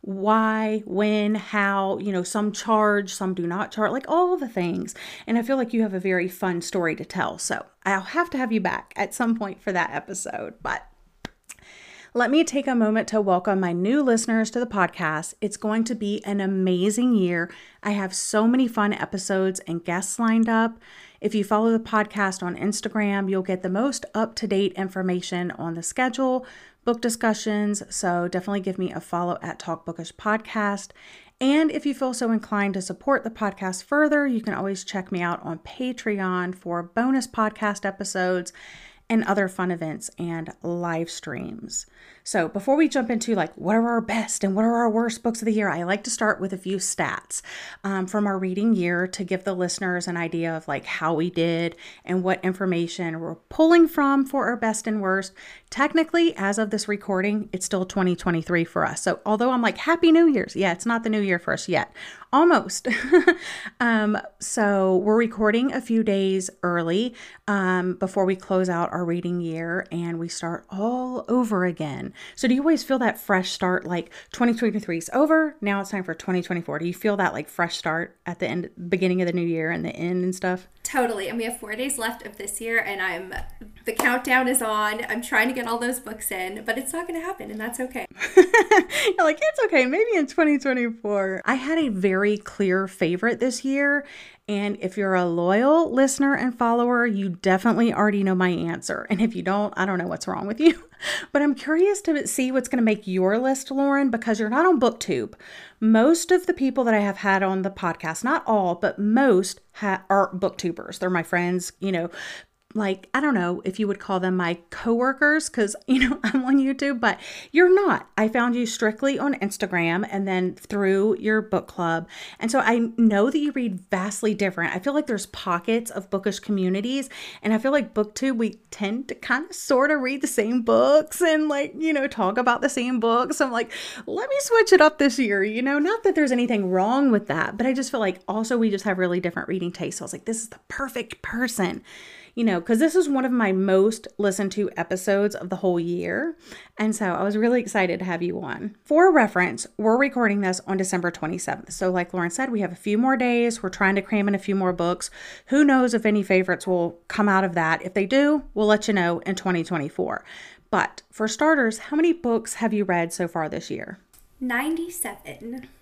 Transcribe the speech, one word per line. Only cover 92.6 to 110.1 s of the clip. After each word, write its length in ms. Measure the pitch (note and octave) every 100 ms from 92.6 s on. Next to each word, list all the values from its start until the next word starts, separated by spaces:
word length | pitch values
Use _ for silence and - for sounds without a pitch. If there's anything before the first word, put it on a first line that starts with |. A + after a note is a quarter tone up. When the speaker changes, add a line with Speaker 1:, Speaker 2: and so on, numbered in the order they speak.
| G3 F#3 F#3+
Speaker 1:
favorite 540 | - E3 F3+ A#3 A#3
this 240 | B3+ B3+
year. 420 | C4+ C4+ C#4+ C#4+ C#4+ - - - -
And 300 | G3+ G#3 G3+
if 160 | F#3 G3
you're 160 | G3
a 100 | F#3
loyal 640 | F3+ E3+ F3 G3+ C4 D#4 E4
listener 440 | B3 C4+ - C#4
and 220 | C#4 B3+ A#3+
follower, 500 | A#3 A#3 A#3+ B3 A#3+
you 240 | G3 G3
definitely 640 | F3 F#3+ F#3+ A#3 A3 A#3
already 280 | - G#3 G3+
know 120 | F#3+
my 160 | F#3 F3+
answer. 560 | F3 E3+ E3+ - - -
And 140 | G#3
if 120 | A3+
you 80 | G3+
don't, 300 | F3 G3+ G#3
I 120 | - F#3+
don't 100 | F3+
know 100 | F3
what's 220 | D#3+ -
wrong 180 | - G3
with 140 | A3+
you. 240 | D#4+ - -
<laughs> 60 | - - - -
But 100 | C#4+
I'm 120 | D4
curious 460 | C#4 - D#4+ F#4+ G4
to 240 | F#4 D4 -
see 240 | - B3+
what's 180 | C4 B3+
gonna 120 | B3
make 260 | A3 G#3+ G3
your 320 | F#3 F#3 G#3+
list, 320 | C4 C4 -
Lauren, 380 | C4+ C#4 C#4 C#4
because 320 | A#3 A3+ G#3+
you're 80 | G#3+
not 160 | B3+
on 160 | F4+ D#4
BookTube. 540 | A#3 A3+ - C#3 G#2+ - - - - _
Most 520 | A3 A3 B3 E4 -
of 160 | F4+ F4+
the 80 |
people 280 | F4+ C4+ C4
that 100 | A#3
I 60 | A3
have 180 | G3+ G3
had 240 | G3+ F#3+
on 180 | F#3+ F#3+
the 100 | F#3+
podcast, 540 | F#3+ F3 E3 E3 D#3+
not 180 | A#3+ D#4 -
all, 280 | G#3+ F#3
but 240 | F3 G#3 -
most 640 | G#3 A3+ C#4 F#3 G3 - _
ha-, 300 | - G#3 F#3+
are 260 | -